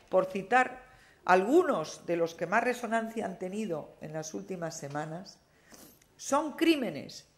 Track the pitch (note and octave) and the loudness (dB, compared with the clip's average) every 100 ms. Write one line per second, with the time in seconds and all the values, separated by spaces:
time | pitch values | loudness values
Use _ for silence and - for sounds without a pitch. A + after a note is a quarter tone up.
0 | - F#3 F#3 G3+ G3 B3 E3 - - - | 0 0 2 -2 2 4 4 -2 -18 -20
1 | - _ - F#3 G3+ D#4+ D#4+ G3 D#3 - | -20 _ 4 6 6 4 4 0 -2 -8
2 | - E3+ E3 - E3+ G#3+ B3 A#3+ G#3+ A3+ | -2 0 0 -2 0 2 2 -2 -2 -2
3 | A3 A3+ G3 F3+ F#3 G3+ G#3 D#3 - - | -2 -4 -6 -6 -8 -6 -4 -6 -8 -14
4 | D#3+ D#3 D#3 G3+ F#3+ F3+ E3 - C#3 D3 | -10 -8 -8 -8 -8 -8 -8 -8 -8 -6
5 | D#3 E3 G3 - _ _ _ - - - | -6 -8 -14 -20 _ _ _ -20 -20 -20
6 | _ - - C#4 D#4 - E4 D4+ G#3+ C#3 | _ -12 -2 0 0 2 4 4 0 -6
7 | - - - | -10 -16 -20